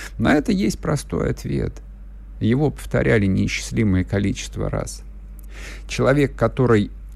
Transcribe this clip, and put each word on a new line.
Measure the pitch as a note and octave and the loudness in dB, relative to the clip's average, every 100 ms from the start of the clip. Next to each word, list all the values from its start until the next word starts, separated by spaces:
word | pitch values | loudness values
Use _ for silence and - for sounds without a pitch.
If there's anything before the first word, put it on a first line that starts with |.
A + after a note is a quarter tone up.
| - - | -10 0
На | A3 | 4
это | D4+ - | 4 4
есть | F#3+ G#3+ - | 2 2 0
простой | - D3 - - - | 0 -2 -2 -2 0
ответ. | - - - - - - - - - - - | -2 -4 -2 -2 -6 -14 -16 -16 -16 -16 -2
Его | G#2+ B2+ D3+ | 2 4 2
повторяли | - - - C3 A#2 G2 | 0 -2 0 4 4 4
неисчислимое | G2 G#2 - - A#2 G#2+ F#2 | 2 0 -2 -4 0 2 2
количество | F#2 G2+ G2+ - - A2 G2+ | 2 0 0 -2 -6 -6 -4
раз. | - - - - - - - - - - - - | -4 -6 -10 -14 -16 -16 -16 -16 -14 -14 -14 -8
Человек, | - B2 C#3+ C3+ - | 0 4 4 2 2
который | A2+ - B2 A2 G2+ - - | 0 4 6 6 4 -2 -10